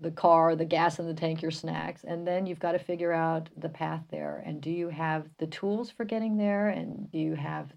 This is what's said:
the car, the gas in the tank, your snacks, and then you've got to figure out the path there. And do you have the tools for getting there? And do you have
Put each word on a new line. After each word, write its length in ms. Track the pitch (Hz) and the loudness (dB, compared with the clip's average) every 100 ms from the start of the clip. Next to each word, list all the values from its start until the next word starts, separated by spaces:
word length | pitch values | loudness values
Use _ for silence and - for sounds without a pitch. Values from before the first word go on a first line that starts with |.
the 100 | 165 | -8
car, 460 | 160 170 165 165 160 | 2 8 8 8 4
the 80 | |
gas 340 | 165 165 170 165 | 2 4 4 2
in 80 | 165 | -4
the 60 | |
tank, 300 | 160 160 160 | -2 0 0
your 80 | 160 | -2
snacks, 540 | 160 160 156 165 170 | -4 -4 -4 -4 -8
and 220 | - 170 175 | -6 -4 0
then 200 | 180 190 | 0 0
you've 140 | 170 | -2
got 120 | 170 | 0
to 60 | 175 | 0
figure 340 | - 175 170 | 0 -2 2
out 380 | 165 165 160 160 - | 2 2 0 -2 -8
the 100 | 165 | -8
path 340 | - 160 160 160 | -4 -4 -4 -6
there. 320 | 151 147 73 165 | -6 -6 -6 -6
And 160 | 151 | -6
do 80 | 151 | -4
you 180 | 175 170 | -4 -4
have 400 | 151 160 156 156 - | -2 0 0 -4 -6
the 100 | 160 | -8
tools 440 | - 196 214 240 | -4 -2 -2 -4
for 140 | - | -8
getting 340 | 220 226 220 214 | -4 -2 0 2
there? 300 | 208 202 208 | 2 2 2
And 420 | - - - - | 0 -4 -8 -6
do 60 | 160 | -4
you 160 | 156 | -2
have 400 | 160 151 151 143 | -2 -4 -6 -8